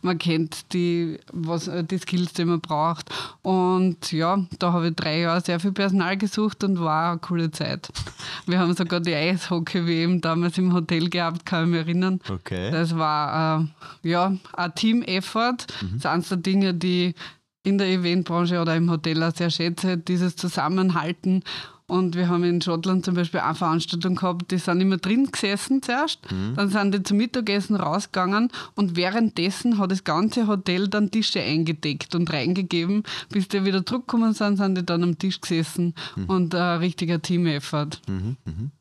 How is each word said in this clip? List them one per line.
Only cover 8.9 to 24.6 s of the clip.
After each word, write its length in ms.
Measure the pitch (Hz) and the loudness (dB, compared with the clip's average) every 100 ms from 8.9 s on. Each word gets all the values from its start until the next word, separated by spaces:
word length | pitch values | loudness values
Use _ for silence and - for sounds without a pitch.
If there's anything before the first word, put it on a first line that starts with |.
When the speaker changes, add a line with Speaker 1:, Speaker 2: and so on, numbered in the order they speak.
| 175 | 0
Speaker 1:
die 140 | 170 | 0
Eishockey-W 880 | 151 165 185 - 175 165 190 170 165 | 0 0 0 -2 -2 -2 -2 0 2
M 160 | 170 180 | 2 2
damals 340 | 165 165 170 165 | 2 0 0 2
im 160 | 185 | 2
Hotel 380 | 180 165 170 170 | 2 2 0 0
gehabt, 340 | 175 170 170 | 0 -2 -4
kann 200 | - 175 | -2 0
ich 60 | 165 | 2
mich 80 | 170 | 2
erinnern. 380 | 160 170 185 185 - | 0 0 0 0 -4
Speaker 2:
Okay. 400 | 95 - 92 95 | -8 -6 -4 -2
Speaker 1:
Das 260 | 160 165 165 | 0 0 0
war, 720 | 156 151 147 156 160 156 156 - - - | 0 0 0 0 0 0 -2 -6 -20 -8
äh, 60 | 165 | -2
ja, 240 | 175 185 190 - | 2 2 0 -6
ein 200 | - 175 | -6 -4
Team-Effort. 840 | - 220 233 - 185 190 220 233 247 - - | 0 2 2 2 -4 -2 -2 0 -2 -6 -8
Speaker 2:
Mhm. 40 | 95 | -6
Speaker 1:
Das 40 | 107 | -4
ist 100 | 147 | 0
eines 220 | 165 170 | -2 0
der 80 | 185 | -2
Dinge, 340 | 165 190 190 | 2 2 2
die 360 | 180 185 180 180 | 2 0 2 0
ich 60 | 170 - - _ _ | -2 -12 -20 _ _
in 120 | 196 196 | 0 2
der 100 | 196 | 2
Eventbranche 720 | 185 175 175 170 170 175 175 | 2 2 0 2 0 2 2
oder 140 | 165 | 2
im 160 | 165 170 | 2 2
Hotel 320 | 165 165 160 | 2 0 0
auch 100 | 165 160 | 0 0
sehr 140 | 175 | -2
schätze, 480 | 160 170 170 185 180 | 0 -2 0 -2 -2
dieses 360 | 165 180 180 - 180 - 143 190 | 0 0 0 -2 -4 0 0 2
Zusammenhalten. 680 | 190 170 156 180 190 185 - - - - _ | 2 2 -2 -2 0 0 0 -12 -14 -20 _
Und 300 | 180 185 170 | 0 0 0
wir 120 | 175 | 2
haben 140 | 175 | 2
in 180 | 175 175 | 4 2
Schottland 420 | 175 165 175 185 | 0 -2 2 0
zum 100 | 180 | 2
Beispiel 260 | 175 170 180 | 0 0 0
eine 140 | - | -2
Veranstaltung 600 | 160 170 160 160 175 185 | 0 0 0 0 -2 -2
gehabt, 360 | 180 185 175 175 | 0 0 -2 -2
die 60 | |
sind 240 | 185 | -2